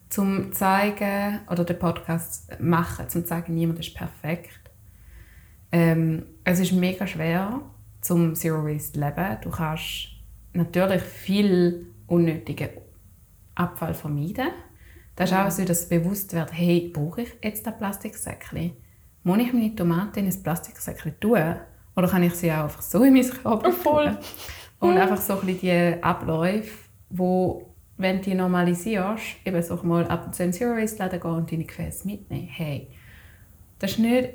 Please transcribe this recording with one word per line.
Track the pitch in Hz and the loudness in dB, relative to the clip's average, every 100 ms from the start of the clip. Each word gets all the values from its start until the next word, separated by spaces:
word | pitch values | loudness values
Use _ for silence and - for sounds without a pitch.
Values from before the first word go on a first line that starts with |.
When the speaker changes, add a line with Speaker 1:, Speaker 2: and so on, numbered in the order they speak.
| _ | _
Speaker 1:
Zum | - 196 196 190 | 0 0 0 -2
zeigen, | - 190 190 208 208 202 202 202 208 - | 0 2 4 2 0 -2 -2 -2 -4 -4
oder | 175 | -2
den | 175 175 | 0 0
Podcast | 170 170 - 165 - - - - | 0 -2 -2 -4 -4 -12 -14 -4
machen, | 160 170 170 - - | 2 2 2 -6 -4
zum | 175 | -4
zeigen, | 170 170 170 | -2 -4 -2
niemand | 165 165 165 | 0 0 -2
ist | 160 | -6
perfekt. | - 170 - 151 170 - - - - - - - - - - - - - | -10 -12 -8 -6 -6 -8 -20 -20 -20 -20 -20 -20 -20 -20 -20 -20 -20 0
Ähm, | 170 165 165 160 160 - - | 4 4 4 2 0 -6 -6
es | - 180 | 0 2
ist | 180 | 4
mega | 185 180 185 185 | 4 2 0 -4
schwer, | 165 160 170 196 254 294 - - - | -2 -2 0 -2 -6 -10 -20 -20 -12
zum | - 175 165 | 0 2 2
Zero | 160 165 156 | 0 -2 -2
Waste | 151 151 - | -2 -4 -6
zu | 147 | -4
leben. | 143 147 185 214 | -4 -2 -4 -4
Du | - | -6
kannst | 170 160 160 - - - - - - - | -4 -4 -4 -8 -10 -12 -16 -20 -20 -8
natürlich | 175 165 175 190 185 | -2 0 2 2 2
viel | - - - 196 208 180 175 175 - - - | -2 -10 -2 2 4 6 4 2 -10 -20 0
unnötigen | 175 165 160 - 147 147 - - - - - - - - | 4 4 2 -6 -6 -6 -8 -20 -20 -20 -20 -20 -20 -16
Abfall | - 175 - 165 | -4 -4 -2 -6
vermeiden. | 160 156 147 156 220 277 370 - - - - - - | -6 -4 -4 -4 -2 -4 -6 -16 -20 -20 -20 -20 -2
Das | 185 | 2
ist | 185 | 2
Speaker 2:
Mhm. | |
Speaker 1:
auch | 196 | 2
so, | - | 0
dass | 175 170 - | 0 0 2
bewusst | 170 170 202 - | 0 2 -2 -4
wird, | 165 156 | -4 -4
hey, | 160 175 175 170 | 0 4 4 2
brauche | 147 151 175 | -4 -4 -4
ich | 240 - | -8 -6
jetzt | 214 208 - | -8 -6 -8
das | 214 | -6
Plastiksäckchen? | 196 202 220 - - - - - 170 170 - _ - _ | -6 -6 -10 -10 -12 -12 -10 -6 -6 -8 -20 _ -20 _
Muss | 175 196 | 2 2
ich | 240 | 2
meine | 247 220 | 2 0
Tomate | 220 175 170 208 - | 0 2 2 0 -2
in | 196 | -2
ein | 175 | -2
Plastiksäckchen | - 165 - - - - 156 - | -2 -4 -6 -12 -12 -8 -10 -4
tun? | 208 226 156 175 - - - | 2 2 2 -2 -10 -20 -8
Oder | - 180 | 0 2
kann | 185 | 4
ich | 175 | 2
sie | 175 170 | 2 0
auch | 156 | 0
einfach | 151 - | -2 -6
so | - 175 | -2 6
in | 269 | 8
mein | 262 247 | 8 6
Körper | - 214 220 349 | 0 -2 2 2
Speaker 2:
Oh, | |
voll. | 349 302 302 294 | 2 2 4 2
Speaker 1:
tun? | 208 - - - - - _ | 0 -8 -14 -14 -16 -18 _
Und | 180 | 4
Speaker 2:
Mhm. | 185 | 6
Speaker 1:
einfach | 196 202 | 4 2
so | - 196 | 0 -2
ein | 190 | 0
bisschen | 185 185 175 175 165 | 0 2 4 4 2
die | |
Abläufe, | 160 180 - 160 175 214 220 - - - - | 0 0 0 0 2 0 -4 -14 -20 -20 -10
wo, | 180 180 185 180 - - - - - | -2 2 2 2 -2 -12 -20 -20 -4
wenn | 190 190 | -2 0
du | |
die | 196 | 0
normalisierst, | 185 185 180 175 175 220 214 185 220 - - | 0 2 4 2 2 -2 -2 -2 -4 -8 -8
eben | - 175 | -4 -2
so | 170 175 | -2 -4
mal | 175 170 170 | 0 2 2
ab | 170 - | -2 -6
und | |
zu | - | -4
in | 180 | -2
den | |
Zero-Waste-Laden | 175 240 226 214 220 185 180 | 0 -2 0 -2 -2 -4 -4
gehen | 170 | -4
und | 165 165 | -4 -2
deine | 160 | -4
Gefäße | 160 - 165 - 190 | -6 -8 -8 -6 -8
mitnehmen. | 208 - 139 - | -10 -10 -10 -10
Hey, | - 156 131 - - - - - - - - - - | -8 -6 -6 -10 -20 -20 -20 -20 -20 -20 -20 -20 -6
das | 196 | -4
ist | - | 2
nicht | 226 247 247 | 4 4 2